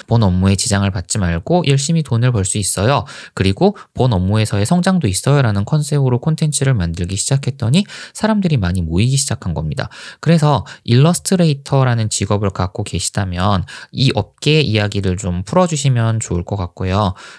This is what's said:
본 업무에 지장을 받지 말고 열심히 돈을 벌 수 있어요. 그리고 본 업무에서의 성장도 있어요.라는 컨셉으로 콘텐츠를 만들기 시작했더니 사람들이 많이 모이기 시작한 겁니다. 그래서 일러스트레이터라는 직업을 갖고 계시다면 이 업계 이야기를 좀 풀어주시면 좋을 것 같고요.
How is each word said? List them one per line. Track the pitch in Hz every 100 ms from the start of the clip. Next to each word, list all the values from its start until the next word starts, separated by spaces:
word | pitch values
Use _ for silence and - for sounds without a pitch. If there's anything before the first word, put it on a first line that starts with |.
| -
본 | 117
업무에 | 101 90 98 98
지장을 | - 101 98
받지 | 98 - 107
말고 | 87 85 - 180 143
열심히 | 139 143 165
돈을 | 151 113 127
벌 | 117
수 | 92 107
있어요. | 95 - 110 139 - - -
그리고 | - 95 98 190 208 -
본 | - 123
업무에서의 | 92 95 107 107 101 104
성장도 | 180 185 185 120
있어요.라는 | 92 131 143 120 101 107
컨셉으로 | 156 147 147 131 123
콘텐츠를 | 156 160 156 139 135
만들기 | 117 85 82 87 98
시작했더니 | - 139 135 - 113 170 202 - -
사람들이 | - 214 214 185 135
많이 | 90 90
모이기 | 80 87 120 135
시작한 | - - 92
겁니다. | 80 78 69 - - - -
그래서 | 151 165 147 139 - -
일러스트레이터라는 | - 120 156 175 - 190 165 143 - 139 131 117 110
직업을 | - 101 104 101
갖고 | - 90 -
계시다면 | 101 87 - - 95 87 101 95 - - -
이 | - 131
업계 | 104 - - - 156
이야기를 | - 107 104 101 95 90
좀 | 95 87
풀어주시면 | - 180 175 151 139 120 113 113
좋을 | - 87
것 | 90 98
같고요. | 87 - 92 98 98 - -